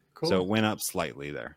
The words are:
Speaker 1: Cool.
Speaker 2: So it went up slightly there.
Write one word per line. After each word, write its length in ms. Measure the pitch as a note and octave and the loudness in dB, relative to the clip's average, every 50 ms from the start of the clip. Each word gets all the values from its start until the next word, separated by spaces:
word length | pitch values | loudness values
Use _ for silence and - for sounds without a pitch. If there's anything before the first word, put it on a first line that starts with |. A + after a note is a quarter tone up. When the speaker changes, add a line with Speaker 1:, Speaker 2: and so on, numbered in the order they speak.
| _ _ _ | _ _ _
Speaker 1:
Cool. 140 | - D#3 E3 | -6 0 2
Speaker 2:
So 140 | G2 F#2 | 2 2
it 60 | F2+ F#2+ | 4 4
went 180 | G#2+ A2 A2 | 4 4 4
up 140 | G#2+ G#2 E2 | 2 2 0
slightly 500 | - - - F#2 E2 D2 A1+ C2+ C#2+ D2 | -4 -4 -2 -2 -2 -2 -4 -8 -8 -8
there. 240 | C#2+ C2 A1+ - - | -8 -8 -10 -10 -14